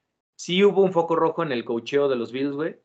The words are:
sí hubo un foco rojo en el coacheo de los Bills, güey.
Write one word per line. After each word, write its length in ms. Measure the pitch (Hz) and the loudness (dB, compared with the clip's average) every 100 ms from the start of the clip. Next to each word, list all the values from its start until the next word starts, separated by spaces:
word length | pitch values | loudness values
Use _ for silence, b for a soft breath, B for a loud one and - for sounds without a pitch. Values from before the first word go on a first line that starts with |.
| _ _ _ - | _ _ _ -16
sí 260 | - 180 202 | -4 2 4
hubo 180 | 185 | 4
un 80 | 190 | 2
foco 240 | 170 165 165 | 2 0 0
rojo 260 | 160 160 | 0 0
en 120 | 160 | -4
el 100 | 123 | -4
coacheo 460 | 113 117 117 139 143 | -4 -6 -2 0 2
de 80 | 127 | 0
los 160 | 113 | -4
Bills, 200 | 123 139 | -4 -4
güey. 260 | 139 160 - | -4 -8 -8